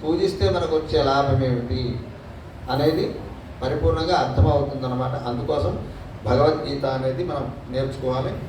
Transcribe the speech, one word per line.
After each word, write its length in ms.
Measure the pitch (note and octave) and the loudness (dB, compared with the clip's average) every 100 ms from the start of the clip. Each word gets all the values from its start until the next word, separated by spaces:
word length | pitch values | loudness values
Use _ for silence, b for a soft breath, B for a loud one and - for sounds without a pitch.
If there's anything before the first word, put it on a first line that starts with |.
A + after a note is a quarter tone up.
పూజిస్తే 460 | D#3 F3 - - G3 | 0 2 2 2 2
మనకు 260 | F3 D#3+ D#3 | 2 2 0
వచ్చే 260 | D#3 - | 2 2
లాభం 420 | C3+ C#3 C#3 C3 | 4 4 4 4
ఏమిటి 560 | B2+ A#2+ A#2+ C3 B2 - - - - - - - - | 2 0 -2 -2 -2 -4 -8 -14 -14 -16 -16 -14 -4
అనేది 440 | - D#3 D#3+ - - - - - - | 2 4 2 -2 -4 -10 -12 -14 -6
పరిపూర్ణంగా 540 | B2+ D3+ - E3 E3 F3+ | -2 2 2 2 2 2
అర్థమవుతుందన్నమాట. 960 | - - - - - C3 B2+ B2+ B2+ | 2 4 4 4 0 -4 -4 -2 -2
అందుకోసం 800 | - A#2+ B2 - - - - - B B - | -2 -4 -4 0 0 0 -2 -8 B B -8
భగవద్గీత 600 | A2 C3 D3+ D3+ C#3+ C#3 | 0 4 4 4 -2 -2
అనేది 400 | C3+ C3 C3 B2+ | -2 0 -2 -2
మనం 300 | - D3 B2+ - - | -4 -4 -6 -8 -6
నేర్చుకోవాలి. 640 | B2+ C3+ - B2+ B2+ A#2 G2+ | -2 -2 -2 -2 0 -2 -4